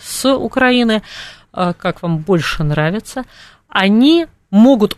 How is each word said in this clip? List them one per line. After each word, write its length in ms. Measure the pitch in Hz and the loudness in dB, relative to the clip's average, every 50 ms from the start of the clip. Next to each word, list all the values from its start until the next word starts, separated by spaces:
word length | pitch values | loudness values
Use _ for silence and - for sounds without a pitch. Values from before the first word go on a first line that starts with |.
| - | -12
с 260 | - - - - 262 262 | -12 -10 -4 -2 -2 -2
Украины, 680 | - - 220 - 262 254 254 247 247 240 226 220 208 - - - - - - - - _ _ - | -2 -4 -4 -2 0 0 2 2 2 2 0 0 -2 -4 -8 -16 -20 -20 -20 -20 -20 _ _ -6
а, 180 | - 180 175 | -4 -4 -4
как 300 | 175 - - 180 - - | -4 -4 -6 -8 -6 -6
вам 160 | 180 170 165 | -6 -4 -4
больше 480 | 156 156 196 185 160 131 - - - 156 | -4 -2 -2 -2 -2 -2 -4 -4 -4 -4
нравится, 580 | 147 147 151 151 165 196 220 - - - 262 247 - - - - - _ _ _ _ | -2 -2 -2 -2 -2 -4 -6 -8 -10 -12 -12 -12 -12 -16 -20 -20 -20 _ _ _ _
они 560 | - 196 190 196 208 226 262 302 330 339 320 - _ _ _ _ | -2 0 0 2 2 4 4 4 4 2 0 -4 _ _ _ _
могут 440 | 190 208 233 269 277 202 208 - - | 4 6 6 6 6 4 2 -2 -2